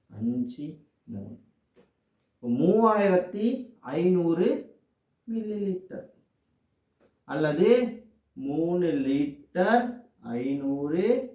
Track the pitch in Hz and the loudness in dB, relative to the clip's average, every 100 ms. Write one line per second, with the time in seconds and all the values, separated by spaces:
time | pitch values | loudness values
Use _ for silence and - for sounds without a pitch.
0 | _ 104 117 123 123 - 147 - _ _ | _ -6 -4 -2 -6 -8 -14 -14 _ _
1 | - 101 101 - _ _ _ _ _ _ | -14 -14 -14 -18 _ _ _ _ _ _
2 | _ _ _ _ 120 123 170 220 226 208 | _ _ _ _ -4 2 4 6 4 4
3 | 202 180 - 202 226 269 - _ 123 151 | 4 2 0 -2 -2 -2 -10 _ -8 0
4 | 180 180 165 165 220 - - _ _ _ | 2 2 2 2 0 0 -6 _ _ _
5 | _ _ - 226 214 208 196 185 - - | _ _ -8 -8 -6 -6 -4 -6 -8 -16
6 | - _ _ _ _ _ _ _ _ _ | -16 _ _ _ _ _ _ _ _ _
7 | _ _ - 147 151 147 214 247 233 - | _ _ -8 -2 0 4 6 6 2 -6
8 | - _ _ - 135 156 165 180 170 143 | -20 _ _ -10 -6 -2 0 0 0 0
9 | 135 139 143 - - 180 196 240 233 - | 0 0 -2 -6 -8 0 2 2 0 -8
10 | - _ 117 120 135 139 139 139 147 170 | -18 _ -10 -6 -4 -4 -4 -4 -2 0
11 | 214 240 254 | 2 0 -2